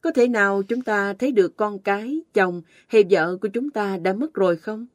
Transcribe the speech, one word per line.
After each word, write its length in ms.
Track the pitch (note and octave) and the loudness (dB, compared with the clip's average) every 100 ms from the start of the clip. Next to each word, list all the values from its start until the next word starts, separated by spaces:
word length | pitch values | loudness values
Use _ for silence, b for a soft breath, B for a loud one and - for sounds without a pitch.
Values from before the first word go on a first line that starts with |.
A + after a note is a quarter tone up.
Có 100 | E4 | -2
thể 160 | D#4+ B3 | 2 2
nào 340 | A#3 G3+ G3 | 4 2 2
chúng 200 | G3 A#3 | -2 -4
ta 320 | B3+ G#3 G3+ | -2 -2 -2
thấy 180 | G3 B3+ | -2 -2
được 240 | A#3+ F3 - | 2 2 2
con 220 | G#3+ G3+ | -4 -4
cái, 420 | G3+ G3+ A3 D#4 E4+ | -4 -4 -4 -8 -4
chồng 280 | - F#3 F3 E3 b b | 0 0 -2 -12 b b
hay 160 | A3+ F#3+ | 2 4
vợ 260 | F#3 D#3+ F3+ | 4 2 -2
của 120 | G#3+ | -4
chúng 220 | G#3+ C#4+ | -4 -6
ta 260 | A#3 G#3 F#3+ | -4 -4 -2
đã 160 | F3 | -2
mất 220 | F#3+ D4+ | -2 -4
rồi 220 | - F#3 E3+ | 0 0 0
không? 300 | - G#3+ A#3+ | -4 -10 -12